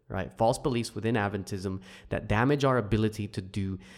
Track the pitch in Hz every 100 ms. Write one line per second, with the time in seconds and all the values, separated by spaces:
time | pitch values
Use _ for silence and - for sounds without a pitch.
0 | - 98 67 - 113 131 151 120 113 104
1 | 110 120 101 101 92 98 95 95 - -
2 | - 127 107 107 127 147 135 127 104 110
3 | 110 107 101 - 92 104 95 92 -